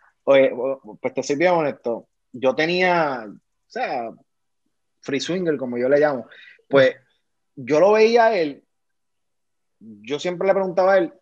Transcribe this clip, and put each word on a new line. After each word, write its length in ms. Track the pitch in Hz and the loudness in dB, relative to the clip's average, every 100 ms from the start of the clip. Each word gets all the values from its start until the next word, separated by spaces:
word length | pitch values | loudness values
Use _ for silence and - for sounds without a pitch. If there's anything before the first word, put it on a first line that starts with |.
| _ _ - | _ _ 4
Oye, 260 | 139 135 | 4 4
o-, 440 | 120 127 135 104 104 | 0 -6 -8 -12 -10
pues 120 | 127 | -8
te 100 | - | -6
soy 140 | 123 143 | -4 0
bien 140 | 175 | 0
honesto. 560 | 175 151 - - 113 - _ _ | 0 -2 -4 -6 -8 -10 _ _
Yo 200 | - 127 | -4 -2
tenía, 720 | 127 156 180 185 175 156 131 110 | 0 -2 0 0 0 0 -4 -12
o 400 | - _ _ _ | -18 _ _ _
sea, 420 | - 254 139 117 - _ _ _ _ _ _ _ _ | -8 -6 -6 -8 -12 _ _ _ _ _ _ _ _
free 220 | - 139 | -6 -6
swinger, 340 | 135 180 175 147 | -4 -6 -4 -4
como 220 | 127 120 | -6 -6
yo 100 | 127 | 0
le 120 | 143 | 2
llamo. 280 | 151 135 110 - - - - | 2 -2 -10 -20 -20 -20 -2
Pues, 260 | 139 131 - _ _ _ _ _ - | 2 2 0 _ _ _ _ _ -14
yo 240 | 123 151 | -2 2
lo 140 | 185 | 4
veía 320 | 214 220 233 226 | 4 4 4 4
a 120 | 214 | 2
él, 280 | 156 139 _ _ _ _ _ _ _ _ _ _ _ _ | -4 -6 _ _ _ _ _ _ _ _ _ _ _ _
yo 400 | 113 107 104 143 | -20 -20 -10 -8
siempre 280 | 180 175 185 | -6 -4 0
le 60 | |
preguntaba 420 | 196 190 175 185 196 | 0 -2 0 2 2
a 20 | |
él, 160 | 165 - | 0 -6